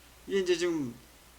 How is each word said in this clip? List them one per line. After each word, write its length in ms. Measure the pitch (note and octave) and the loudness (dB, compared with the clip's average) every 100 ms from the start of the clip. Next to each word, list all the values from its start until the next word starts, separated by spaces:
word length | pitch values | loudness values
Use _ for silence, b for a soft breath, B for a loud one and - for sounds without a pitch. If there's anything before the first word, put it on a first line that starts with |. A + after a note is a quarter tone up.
| B B - | B B -4
이게 140 | G3 | 0
이제 180 | F3+ E3+ | 2 2
지금 380 | F3 E3 B2+ A#2 - - - | 2 0 -4 -8 -18 -20 -20